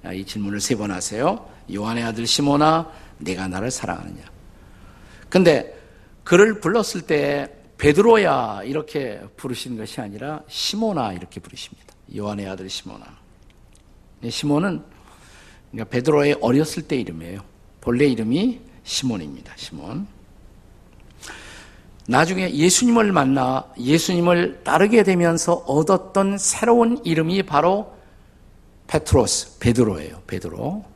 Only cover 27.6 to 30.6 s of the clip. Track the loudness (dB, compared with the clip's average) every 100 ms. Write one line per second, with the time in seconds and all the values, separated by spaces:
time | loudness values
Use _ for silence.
27.6 | 2 0 -4 -16 -20 -20 -20 _ -20 -20
28.6 | -20 -20 -4 -4 2 2 4 -2 -6 -2
29.6 | 0 4 2 0 -10 -16 -10 -10 -8 -6